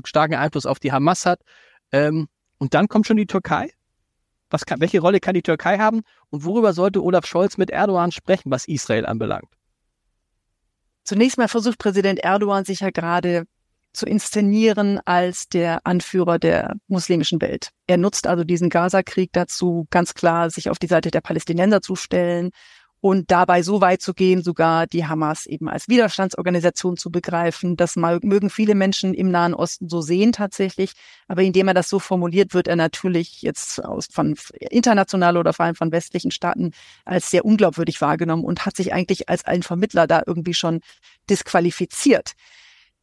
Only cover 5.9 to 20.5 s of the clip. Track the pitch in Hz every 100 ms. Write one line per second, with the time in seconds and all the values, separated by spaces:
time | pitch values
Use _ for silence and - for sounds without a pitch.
5.9 | 226 - _ _ 147 160 220 214 170 196
6.9 | 196 175 180 - 175 190 - 185 - 202
7.9 | 185 175 - - 190 139 131 - 147 -
8.9 | 110 - 113 107 101 - _ _ _ _
9.9 | _ _ _ _ _ _ _ _ _ _
10.9 | _ - 202 254 254 226 233 220 220 208
11.9 | 196 196 190 175 202 208 196 190 190 196
12.9 | - 170 175 175 175 170 _ _ _ _
13.9 | - - 214 - 208 202 214 220 208 202
14.9 | 202 - 180 180 180 - 175 170 165 -
15.9 | 180 - 185 175 170 165 165 - - -
16.9 | 190 - 175 151 160 - - - _ -
17.9 | 175 190 - - 170 165 170 170 170 175
18.9 | 196 180 - 180 180 175 - 180 170 160
19.9 | 175 175 - 175 170 170